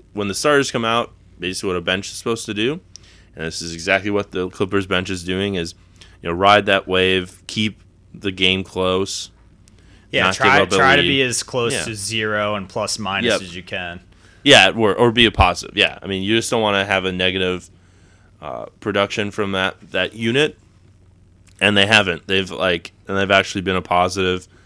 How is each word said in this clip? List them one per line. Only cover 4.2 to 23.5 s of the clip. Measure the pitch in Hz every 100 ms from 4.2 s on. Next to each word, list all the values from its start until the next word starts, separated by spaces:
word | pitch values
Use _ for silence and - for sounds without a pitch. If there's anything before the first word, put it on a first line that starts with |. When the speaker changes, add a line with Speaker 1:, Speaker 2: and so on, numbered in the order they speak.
| 101
Speaker 1:
the | 92 92
Clippers | - 98 101 90
bench | 92 92
is | 92
doing, | 87 92 101 95
is, | 82 - _ - - -
you | 87
know, | 85
ride | 98 104 101
that | 98 -
wave, | 92 92 95 90 - -
keep | - 107 - _ _ _
the | - 101
game | 92 92 95
close, | 92 - 92 92 98 - - _ _ - _ - - - _
Speaker 2:
Yeah, | 139 98
Speaker 1:
not |
give | - 131
Speaker 2:
try, | 139
Speaker 1:
up | -
a | 160
Speaker 2:
try | 135 139
to |
Speaker 1:
lead. | 143
Speaker 2:
be | 139
as | 127 117
close | - 127 117
Speaker 1:
Yeah. | 120 80
Speaker 2:
to | 104
zero | 98 113 107 104 104 104
and | 95
plus | 117 101 -
minus | 98 98 117
Speaker 1:
Yep. | 98
Speaker 2:
as | 92 87
you |
can. | 90 98 87 87 - - - -
Speaker 1:
Yeah, | 139 127 95 95
or, | 107
or | - 120
be | 113 110
a |
positive. | - 92 87 - 98
Yeah, | 87 69
I | 95
mean, | 95
you | 98 113
just | 113
don't | 120
wanna | 107 98 98
have | 95 92
a |
negative, | 92 92 92 92 90 - - _ _ _ _ _ _
uh, | 73 60 55 -
production | 107 101 101 - 101
from | 98 101
that, | 95 95 - 85
that | 95 92
unit, | 110 113 127 156 - _ _ _ _ _ _ _ _ _ -
and | 98 101
they | 98
haven't. | 110 95 82 -
They've, | 95 92
like, | 82 92 85 - _ -
and | 98
they've | 98
actually | 98 95